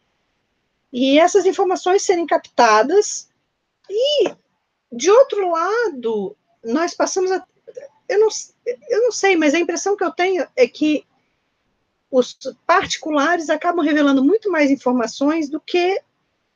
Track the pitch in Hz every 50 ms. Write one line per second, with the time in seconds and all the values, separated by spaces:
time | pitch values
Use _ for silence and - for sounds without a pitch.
0 | _ _ _ _ _ _ _ _ _ _ _ _ _ _ _ _ _ _ - 247
1 | 269 269 277 302 339 349 - 403 339 381 294 - 392 370 370 285 - 370 370 403
2 | - - 381 339 339 - 359 - - - - - 240 220 214 214 233 277 359 415
3 | 427 - - - - _ _ _ _ _ _ _ _ _ _ _ _ - 392 440
4 | 508 587 605 554 381 - - _ _ _ _ _ _ _ _ _ _ _ 240 240
5 | 254 359 415 508 554 571 - 403 381 349 330 330 339 381 427 480 480 392 285 247
6 | 226 226 220 208 196 190 - _ _ _ _ _ - 226 233 311 339 339 - -
7 | - - - 381 370 370 381 349 - _ _ _ _ - - - - - _ _
8 | _ - 359 403 440 427 - - - - _ _ - 480 508 - 605 587 415 415
9 | 480 480 - - - 392 381 320 311 294 285 339 349 - 339 - - 392 403 415
10 | 381 330 - - 349 381 381 339 269 - - 254 247 247 _ - 302 302 302 -
11 | - _ _ _ _ _ _ _ _ _ _ _ _ _ _ _ _ _ _ _
12 | _ - 277 254 247 - - _ - 262 233 _ _ - 339 392 302 - - -
13 | - 320 302 285 277 320 349 339 311 320 311 311 - 349 349 349 294 311 294 302
14 | 285 277 269 269 262 294 392 453 - 415 339 311 294 269 277 233 - 247 254 247
15 | 220 233 - - 277 294 320 330 302 262 302 294 _ - - 359 349 370 392 -
16 | _ _ _ _ _ _ _ _ _ _ _